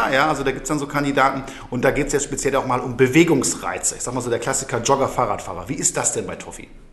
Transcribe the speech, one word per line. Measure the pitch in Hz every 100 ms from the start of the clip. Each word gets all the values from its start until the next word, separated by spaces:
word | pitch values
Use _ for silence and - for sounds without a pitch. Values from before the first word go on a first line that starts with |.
| 220
ja, | 135 156
also | 139
da | 135
gibt's | 127 -
dann | 151
so | 143
Kandidaten. | 143 143 139 135 135 - - -
Und | 123
da | 135
geht's | 123 143
jetzt | 143
speziell | - 135 139 131
auch | 127
mal | 127
um | 135 123
Bewegungsreize. | 127 151 170 139 113 - 92 92 - -
Ich |
sag | -
mal | 127
so, | 120
der | 117
Klassiker | - 131 - 120
Jogger, | 110 135 123
Fahrradfahrer. | - 113 98 - 87 87
Wie |
ist | - - 143
das | 117
denn | 117 92
bei | 85
Toffi? | - - - - -